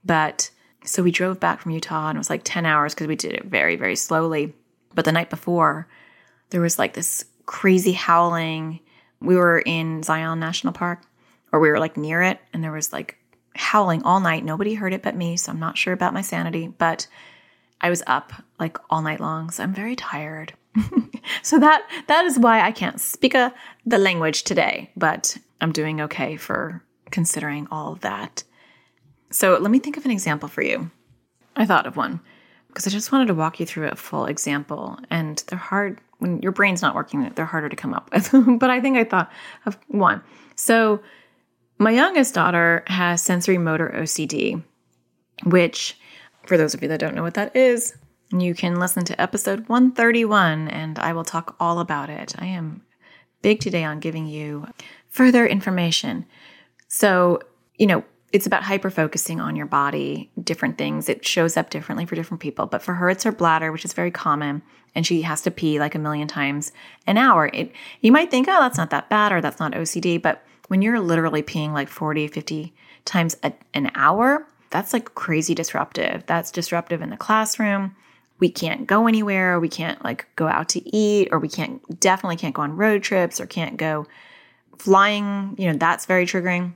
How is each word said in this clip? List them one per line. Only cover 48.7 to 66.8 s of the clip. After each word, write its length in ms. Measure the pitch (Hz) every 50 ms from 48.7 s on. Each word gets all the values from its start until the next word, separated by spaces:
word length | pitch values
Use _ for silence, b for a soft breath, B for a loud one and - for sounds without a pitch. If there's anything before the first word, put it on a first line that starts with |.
| 175 175
listen 260 | 180 185 - 185 180
to 140 | 170 - -
episode 480 | - 185 - 208 - 202 196 226 220 -
one 240 | 233 247 254 262
thirty-one, 760 | 254 - 233 233 233 233 233 208 214 202 185 165 156 156 156 156
and 300 | - 160 160 160 156 -
I 140 | - 160
will 120 | 165 165 165
talk 320 | - - 165 170 - - _
all 220 | 175 170 170 170
about 280 | 170 170 156 143 139 156
it. 260 | 151 - - - - -
I 80 | -
am 360 | 185 190 180 165 156 151 - _ _ b b b b b b b b _ _
big 180 | - 202 214 214
today 240 | - 208 180 170 160
on 160 | 156 151 151
giving 260 | - 165 160 165 156
you 400 | 151 151 151 151 151 147 147 151 - - B B B B B B B
further 380 | - - 254 254 247 240 233
information. 760 | - - 196 - 202 185 180 175 170 165 - - - 104 - 170 b b b b b b b b b b b b _
So, 520 | - - - 208 185 180 180 175 175 - - _ _ _ _ _ _
you 100 | - 214
know, 180 | 202 180 - - _ _ _ _ _
it's 140 | - 202 -
about 160 | - - -
hyper-focusing 760 | 190 196 196 196 - 190 190 - 156 156 - 160 - - 165 160
on 180 | 147 156 156
your 100 | 151 147
body, 640 | 143 - 143 143 143 143 147 143 143 143 165 - _ _ -
different 360 | 170 - 165 - - 131 - -
things. 320 | 147 147 151 151 156 -
It 160 | - - -
shows 320 | - - 185 165 165 165 165
up 100 | - -
differently 380 | - 156 156 - - - 175
for 80 | 170 180
different 260 | 165 165 - 170 165
people. 240 | - 151 - - 156
But 160 | - - -
for 140 | - - 180
her, 160 | 175 180 180
it's 140 | 190 190 -
her 80 | 226
bladder, 380 | 214 - 175 165 160 160 160 160
which 140 | 156 160 -
is 80 | 185
very 180 | - - 175 175
common. 520 | 175 - - 160 147 147 147 143 143 151 b b b b b b b
And 120 | - 160
she 140 | - 175 165
has 220 | 156 165 151 156
to 80 | - 185
pee, 280 | 175 - 175 156 151 147
like, 160 | 147 151 -
a 40 | 160
million 300 | 151 151 151 147 147 147
times 440 | - 151 143 139 143 147 151 - B B